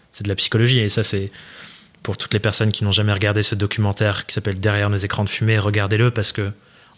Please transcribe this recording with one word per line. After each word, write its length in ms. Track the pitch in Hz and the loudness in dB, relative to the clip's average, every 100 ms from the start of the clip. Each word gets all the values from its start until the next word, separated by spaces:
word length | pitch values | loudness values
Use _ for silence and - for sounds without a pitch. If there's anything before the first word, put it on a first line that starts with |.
| _ | _
c'est 100 | - | -10
de 60 | 101 | -6
la 60 | 98 | -2
psychologie. 440 | - 113 120 131 | 0 2 4 4
Et 80 | 104 | 2
ça, 160 | - | 0
c'est 280 | 104 98 98 - - - - - - _ | 0 -2 -4 -10 -20 -20 -20 -20 -20 _
pour 120 | - 98 | -8 -8
toutes 180 | - | -2
les 60 | 104 | -2
personnes 320 | 110 - 107 | 0 2 0
qui 140 | 104 104 | 0 0
n'ont 60 | |
jamais 180 | 101 104 | 2 2
regardé 320 | 101 104 107 | 2 2 2
ce 100 | 101 101 | 0 0
documentaire 680 | 101 - 104 98 107 95 - | -2 0 0 2 0 0 -4
qui 80 | |
s'appelle 280 | - 104 95 | -6 -4 -2
Derrière 280 | 104 104 104 | 0 2 2
nos 60 | 101 | 0
écrans 280 | 101 - 101 | -2 -2 -2
de 40 | |
fumée, 300 | - 110 110 | 0 2 2
regardez-le 500 | 101 104 98 107 120 | 2 0 2 2 2
parce 200 | 117 98 | 2 -2
que, 200 | - 101 - _ - - | -2 -4 -8 _ -20 -20